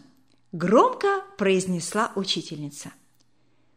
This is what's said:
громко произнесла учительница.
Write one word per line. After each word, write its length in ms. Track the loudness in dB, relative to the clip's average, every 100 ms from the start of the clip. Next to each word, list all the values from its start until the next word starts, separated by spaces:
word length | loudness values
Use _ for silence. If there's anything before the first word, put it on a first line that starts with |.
| -14 _ _ _ _
громко 720 | -4 4 6 6 4 0 0 -4 -2
произнесла 760 | 0 2 0 -4 -4 -2 -2
учительница. 760 | -4 -4 -4 -6 -10 -10 -12 -16 -20 _ _ _ _ _ _ _